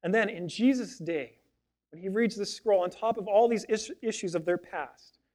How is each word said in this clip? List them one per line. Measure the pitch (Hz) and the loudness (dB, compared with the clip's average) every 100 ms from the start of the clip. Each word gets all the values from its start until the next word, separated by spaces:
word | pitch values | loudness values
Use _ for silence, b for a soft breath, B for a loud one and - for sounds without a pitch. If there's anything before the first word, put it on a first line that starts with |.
And | 175 | 0
then | 214 202 | 0 0
in | 180 175 | -4 -8
Jesus' | - 240 262 220 - | 0 2 2 -2 -8
day, | 160 165 127 _ _ _ _ _ _ | -6 -4 -6 _ _ _ _ _ _
when | 160 | -12
he | 185 | -4
reads | 196 233 - | 0 0 0
this | 202 | -8
scroll, | - 220 196 | -6 2 4
on | 180 | 2
top | - 220 226 | -2 -2 -2
of | 196 | 2
all | 202 233 | 4 6
these | 226 | 2
is-, | - 214 - - | 0 -2 -2 -6
issues | 226 214 185 170 | -4 -4 -2 -2
of | |
their | 160 175 | 0 -2
past, | - 180 139 - _ _ _ | -2 -10 -10 -12 _ _ _